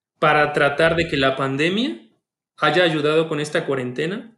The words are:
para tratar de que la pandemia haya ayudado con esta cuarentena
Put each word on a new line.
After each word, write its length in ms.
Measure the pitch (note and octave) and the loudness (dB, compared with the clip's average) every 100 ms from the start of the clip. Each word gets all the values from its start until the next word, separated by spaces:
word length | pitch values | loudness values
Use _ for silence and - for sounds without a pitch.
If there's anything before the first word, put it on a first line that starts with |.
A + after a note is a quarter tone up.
| _ - | _ -2
para 320 | D#3 D3+ D3 | 2 2 2
tratar 420 | D3+ C#3+ - E3 E3 | 2 0 2 2 2
de 120 | E3 | -2
que 100 | C#3+ | 0
la 180 | C3+ C3+ | 0 0
pandemia 760 | C3+ C3+ E3 G3+ C4+ E4 - _ _ _ _ - | -2 0 0 0 -2 -6 -14 _ _ _ _ -2
haya 260 | D3+ E3+ | 0 2
ayudado 460 | F3 D#3 D3 D#3 D#3+ | 2 2 0 0 0
con 100 | D3 | -2
esta 280 | D3+ F3 D#3+ | -4 -4 -2
cuarentena 680 | C3+ B2 B2 D#3+ G#3+ - | -4 -4 -6 -6 -6 -12